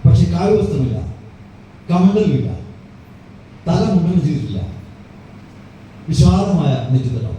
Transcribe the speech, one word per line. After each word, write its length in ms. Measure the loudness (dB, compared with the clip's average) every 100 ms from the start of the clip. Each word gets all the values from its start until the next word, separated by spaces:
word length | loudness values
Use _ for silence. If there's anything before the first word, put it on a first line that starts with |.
പക്ഷെ 200 | 6 4 2
കാവ്യവസ്ത്രമില്ല, 640 | 0 2 2 0 -2 -2 -4 -8 -14 -20 -20 -20 -20 -20 -20 -2
കമണ്ടലുമില്ല, 600 | 2 4 4 2 0 -2 -6 -12 -18 -20 -20 -20 -20 -20 -20 -20 -10 -2
തല 140 | 0 2
മുണ്ടനം 280 | 0 2 0
ചെയ്തിട്ടില്ല, 360 | 0 -2 -4 -6 -8 -12 -18 -20 -20 -20 -20 -20 -20 -20 -20 -20 -20 -16 -4
വിശാലമായ 640 | 4 4 4 0 0 0 -2 0
നെറ്റിത്തടം 400 | -2 -2 -6 -8